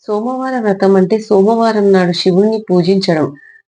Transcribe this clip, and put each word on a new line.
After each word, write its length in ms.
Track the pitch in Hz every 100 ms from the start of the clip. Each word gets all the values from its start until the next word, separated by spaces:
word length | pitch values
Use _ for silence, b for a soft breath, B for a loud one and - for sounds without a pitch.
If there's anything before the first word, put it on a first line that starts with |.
సోమవార 500 | - 208 233 262 262 254
వ్రతం 320 | 214 196 196 196
అంటే 200 | 190 220
సోమవారం 640 | 220 202 196 226 226 214 202
నాడు 220 | 190 180 170
శివుణ్ణి 380 | - 180 208 220 220
పూజించడం. 580 | 180 170 196 190 160 147 147 B B _